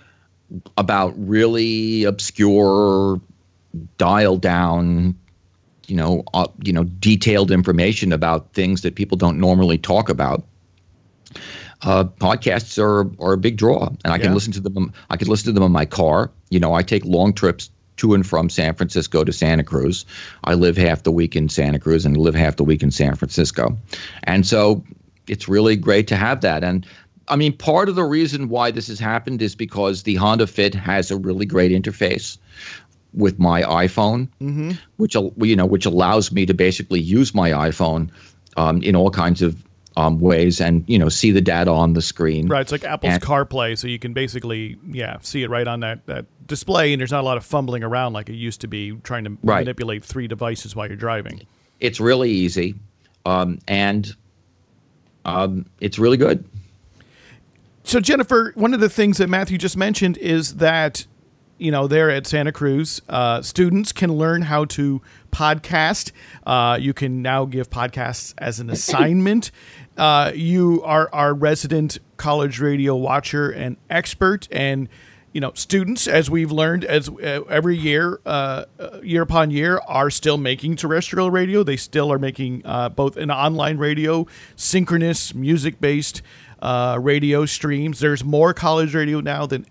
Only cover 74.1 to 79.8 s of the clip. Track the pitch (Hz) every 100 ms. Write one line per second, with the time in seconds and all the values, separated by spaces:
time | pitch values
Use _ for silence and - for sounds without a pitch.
74.1 | - 190 202 - - 139 135 131 - -
75.1 | - _ - 131 - - 196 185 240 -
76.1 | 156 139 165 160 151 160 175 - 151 131
77.1 | - 156 143 - 151 170 170 151 147 170
78.1 | - - 147 135 135 - - - - 185
79.1 | 165 160 165 156 143 165 180